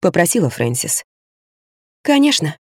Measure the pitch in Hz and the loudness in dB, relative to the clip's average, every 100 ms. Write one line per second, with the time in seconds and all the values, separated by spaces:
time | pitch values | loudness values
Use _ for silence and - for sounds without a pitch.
0 | 185 170 170 240 143 - 117 123 - - | 0 2 0 0 -2 -2 -4 -4 -6 -6
1 | - _ _ _ _ _ _ _ _ _ | -8 _ _ _ _ _ _ _ _ _
2 | - 285 285 - 156 - | 0 2 2 2 -2 -6